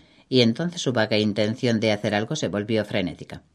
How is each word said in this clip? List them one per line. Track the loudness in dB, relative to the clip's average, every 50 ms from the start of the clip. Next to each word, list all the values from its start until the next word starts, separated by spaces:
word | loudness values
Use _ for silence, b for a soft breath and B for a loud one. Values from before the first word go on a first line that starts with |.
| B B B B B B
y | 4 4
entonces | 6 4 4 0 -4 -6 -4 -4
su | -4 -2
vaga | 0 0 0 2 2 2
intención | 2 0 0 0 0 -2 -2 0 0 0 2 2
de | 2 2
hacer | 0 0 0 0 0
algo | 0 -2 -2 -4
se | -4 -4 -2
volvió | -2 -4 -2 0 0 -2 -2
frenética. | -2 -2 -4 -4 -4 -6 -10 -14 -14 -16 -18 _ _